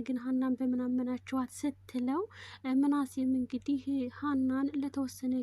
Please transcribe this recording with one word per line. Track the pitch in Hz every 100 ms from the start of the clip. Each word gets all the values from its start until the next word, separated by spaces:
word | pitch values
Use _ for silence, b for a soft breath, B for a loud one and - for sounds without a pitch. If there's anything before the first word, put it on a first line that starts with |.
ግን | 247 254
ሀናን | 254 254 262 247
በምን | 254 247
አመናችኋት?» | 247 254 247 247 - 262 247
ስትለው | - 294 277 - 262 247 294 427 B B B
እ፣ | 262 262
ምናሴም | 285 285 262 - 262
እንግዲህ | 262 247 247 - 277 269 277 247
«ሀናን | - 294 269 254 262 277 285
ለተወሰነ | 277 269 262 - 254 254